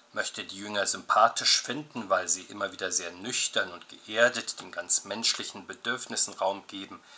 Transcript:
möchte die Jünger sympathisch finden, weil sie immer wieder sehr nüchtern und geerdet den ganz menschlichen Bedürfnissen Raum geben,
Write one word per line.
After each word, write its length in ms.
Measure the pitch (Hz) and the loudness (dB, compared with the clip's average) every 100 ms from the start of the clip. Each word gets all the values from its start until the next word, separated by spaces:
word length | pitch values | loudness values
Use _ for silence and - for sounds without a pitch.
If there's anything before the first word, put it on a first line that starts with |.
| _ | _
möchte 320 | 107 107 - | -6 -4 -6
die 140 | 95 98 | -10 -8
Jünger 300 | 104 104 95 | -4 2 2
sympathisch 760 | 95 87 - 113 - 120 - | 2 2 6 6 6 2 2
finden, 480 | - 131 151 123 98 | 2 -6 -6 -8 0
weil 180 | 95 87 | 2 2
sie 140 | 92 | -2
immer 300 | 90 101 101 | -2 -4 -4
wieder 200 | - 95 | -2 -2
sehr 200 | 92 87 | 0 -2
nüchtern 600 | 90 104 - - - 92 | -6 -4 -2 0 0 -2
und 160 | 87 - | -6 -16
geerdet 680 | - - 110 120 120 - - | -18 -4 4 4 4 -4 -6
den 120 | 92 | -8
ganz 320 | 87 87 - | -10 2 2
menschlichen 640 | 95 101 117 - 110 104 87 | 2 -2 0 0 -4 -10 -12
Bedürfnissen 680 | - - 123 - 107 - | -8 -4 -4 -2 0 0
Raum 320 | 98 95 98 - | 2 0 0 -6
geben, 340 | 98 95 92 - | -12 -10 -14 -18